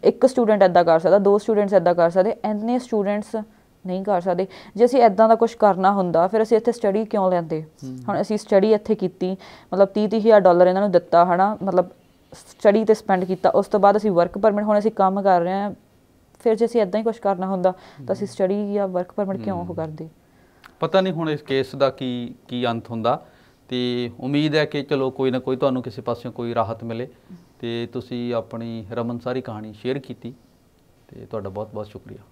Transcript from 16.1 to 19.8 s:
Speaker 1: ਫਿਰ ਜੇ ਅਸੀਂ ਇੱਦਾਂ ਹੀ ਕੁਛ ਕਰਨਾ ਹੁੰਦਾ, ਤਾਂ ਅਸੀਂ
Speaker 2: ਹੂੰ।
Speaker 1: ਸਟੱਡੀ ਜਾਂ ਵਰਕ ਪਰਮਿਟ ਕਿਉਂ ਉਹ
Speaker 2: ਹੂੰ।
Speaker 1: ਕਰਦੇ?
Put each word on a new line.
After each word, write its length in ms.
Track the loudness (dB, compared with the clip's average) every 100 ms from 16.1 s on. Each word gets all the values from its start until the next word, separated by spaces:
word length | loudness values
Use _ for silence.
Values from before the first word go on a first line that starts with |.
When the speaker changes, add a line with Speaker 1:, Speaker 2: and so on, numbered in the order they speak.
| _ _ _
Speaker 1:
ਫਿਰ 140 | -2
ਜੇ 100 | 0
ਅਸੀਂ 180 | 0 0
ਇੱਦਾਂ 180 | 0 -2
ਹੀ 40 |
ਕੁਛ 140 | -4 -4
ਕਰਨਾ 280 | -4 -2 -4
ਹੁੰਦਾ, 260 | 0 0 -2 -16 -18 -8
ਤਾਂ 80 |
ਅਸੀਂ 120 | -6 -6
Speaker 2:
ਹੂੰ। 80 |
Speaker 1:
ਸਟੱਡੀ 400 | -2 -2 -2 -2
ਜਾਂ 140 | -4 -4
ਵਰਕ 240 | -4 -6
ਪਰਮਿਟ 240 | -6 -6 -6
ਕਿਉਂ 240 | -6 -8
ਉਹ 40 |
Speaker 2:
ਹੂੰ। 120 | -8
Speaker 1:
ਕਰਦੇ? 320 | -8